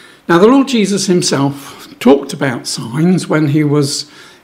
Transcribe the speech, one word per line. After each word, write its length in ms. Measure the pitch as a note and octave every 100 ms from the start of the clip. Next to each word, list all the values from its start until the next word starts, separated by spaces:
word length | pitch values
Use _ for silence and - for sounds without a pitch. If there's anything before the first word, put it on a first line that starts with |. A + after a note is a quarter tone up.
| - - -
Now, 100 | E3+
the 100 | G#3+
Lord 200 | C#4 B3+
Jesus 380 | A#3 F#3+ G3+ -
himself 920 | F3 D3 C#3 C#3 C#3 - - - -
talked 360 | - C#3+ -
about 320 | D3 C#3 C3+ -
signs 600 | - A2+ C#3 E3+ F3 -
when 220 | D#3 D3+
he 160 | D3+
was 460 | D3 D3 C#3+ - - - - -